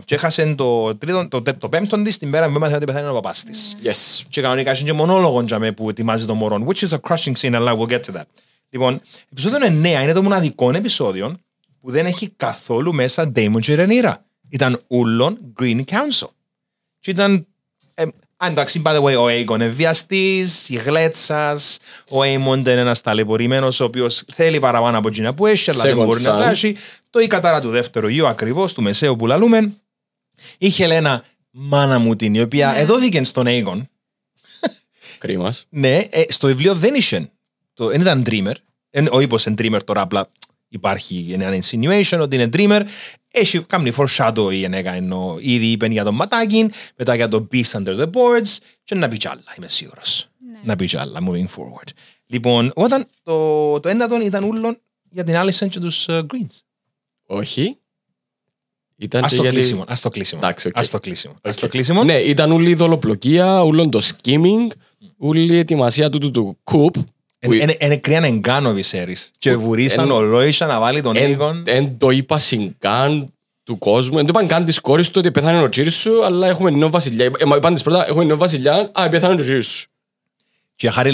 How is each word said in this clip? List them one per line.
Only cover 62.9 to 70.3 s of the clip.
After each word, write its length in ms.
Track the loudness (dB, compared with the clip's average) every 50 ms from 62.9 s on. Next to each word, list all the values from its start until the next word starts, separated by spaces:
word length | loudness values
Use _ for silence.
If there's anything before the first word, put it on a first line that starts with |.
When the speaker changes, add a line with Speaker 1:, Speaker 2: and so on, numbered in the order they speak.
| 2 2 2 -2 -2 0 2 2 2 4 4 4 4 4 4
Speaker 3:
όλον 260 | 4 4 4 2 2
το 120 | 2 0 0 0
scheming, 600 | -2 -2 0 0 2 4 4 4 4 2 0 -2 -4 -10 _ _ _ _ _ -20 _ _
όλη 360 | -4 0 2 2 2 4 4
η 40 | 2
ετοιμασία 520 | 2 2 2 2 2 2 2 2 0 0
τούτου 220 | 0 -2 -4 -2
του 260 | 0 0 -2 -2 -6 -12 _
coup, 280 | 0 2 4 4 4 2 0 -6 -8 _ _ _ _ _ _
που 120 | 0 2 2
Speaker 1:
Εν, 160 | 4 4 2
εν, 220 | 0 0 2 0
εν, 80 | 0 0
κρύαν 220 | 0 0 2 2 2
εν 180 | 2 0 0
καν 240 | 0 0 0 2 2
ο 80 | 0 0
Viserys. 540 | 0 -2 -4 -4 -4 -6 -6 -8 -10 -12 -16 _ _
Και 120 | 0 2
Speaker 3:
Εν, 100 | 2 2
Speaker 1:
βουρήσαν, 460 | 2 0 0 2 2 2 2 2 2
Speaker 3:
εν, 60 | 2
Speaker 1:
ολόησαν 560 | 2 2 2 4